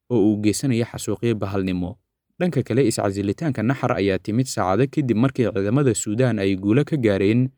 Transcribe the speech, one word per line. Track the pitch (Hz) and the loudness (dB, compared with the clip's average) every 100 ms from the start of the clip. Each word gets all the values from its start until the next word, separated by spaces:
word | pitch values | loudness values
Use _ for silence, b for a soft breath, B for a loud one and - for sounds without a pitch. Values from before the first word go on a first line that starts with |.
| - | -2
oo | 120 | 2
uu | 101 104 | 2 2
geysanayo | 107 98 143 117 | 0 0 0 -2
xasuuqyo | 117 - - 101 120 | -2 -6 -8 -4 -2
bahalnimo. | 107 98 98 92 90 87 - _ _ _ - | -2 -2 -2 -2 -2 -6 -10 _ _ _ -4
Dhanka | 180 139 | -2 -2
kale, | 120 113 127 | 0 2 2
iscasilitaanka | 117 104 98 98 101 160 131 | 2 -2 -2 -2 -2 -4 -2
Naxar | 107 131 123 87 | -2 -2 -2 0
ayaa | 98 92 | 0 -2
timid | - 110 131 | -2 -2 -2
saacado | - 92 101 135 | -2 0 2 0
kadib | - 131 107 | 0 0 2
markii | 135 - 107 | 2 2 -2
ciidamada | 98 98 131 135 107 | 0 0 2 2 0
Suudaan | - 107 127 110 | -2 0 0 2
ay | 98 95 | 0 0
guulo | 101 120 | 2 2
ka | 147 156 | 2 0
gaareen | 110 98 98 117 131 | 2 2 2 2 0